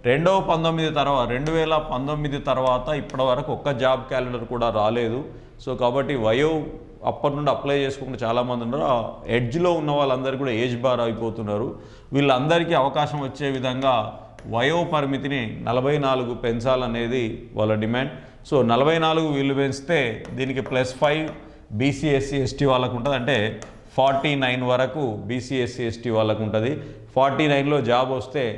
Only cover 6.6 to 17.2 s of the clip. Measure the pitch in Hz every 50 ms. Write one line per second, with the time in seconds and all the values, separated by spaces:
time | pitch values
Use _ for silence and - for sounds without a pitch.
6.6 | 147 - - - - - - - - 120 120 - - 147 135 143 147 143 127 -
7.6 | - 143 143 143 139 135 135 - 131 131 127 107 120 113 117 123 123 123 123 120
8.6 | 117 117 123 151 165 147 131 117 107 - - - - - 113 120 123 113 123 170
9.6 | 175 180 170 160 151 151 147 147 143 135 127 131 131 135 131 127 139 131 113 110
10.6 | 123 123 120 120 123 131 123 117 117 117 110 104 117 113 104 - 110 104 104 104
11.6 | 120 156 - - - - - - - - - 139 143 139 131 127 135 151 165 170
12.6 | 170 165 170 139 131 139 135 156 147 - 143 147 139 131 135 - 147 139 135 131
13.6 | 123 127 127 131 135 135 127 113 107 - - - - - - - - 113 107 117
14.6 | 123 143 160 175 170 143 156 151 143 135 139 127 110 139 143 131 117 110 107 -
15.6 | 117 110 117 127 127 143 151 147 139 135 131 127 123 117 120 117 120 120 117 120
16.6 | 113 135 131 127 123 117 117 117 117 117 123 131